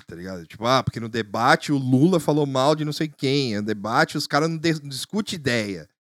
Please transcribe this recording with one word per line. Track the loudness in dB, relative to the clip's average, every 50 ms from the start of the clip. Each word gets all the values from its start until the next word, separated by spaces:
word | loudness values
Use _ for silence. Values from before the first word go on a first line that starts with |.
| -12 -16
tá | -14
ligado? | -12 -10 -10 -10 -10 -12
Tipo, | -14 -10 -4 0
"Ah, | 4 4 4
porque | 2 0 -4 -4
no | -6 -6
debate | -4 -4 -4 -4 -2 0 4 4 4 4 2 0 0
o | 0
Lula | 2 4 4 6 6 6 4 2
falou | 2 2 2 2 2
mal | 0 0 2 2 2 2
de | 2 0
não | -4 -4
sei | -4 -4 -6
quem, | -6 -4 -2 0 2 2 0 0 -2 -2
no | -2
debate | -2 -4 -4 -4 -2 2 2 2 2 0 -6
os | -6
caras | -2 0 0 0 0
não | -2 -2
de-, | 0 -2 -2 -2
não | -4 -10
discutem | -10 -10 -10 -6 -6 -6 -6 -4 -6
ideia. | -6 -4 -2 -2 -2 -2 -4 -6 -10 -12 -16 _ _ _ _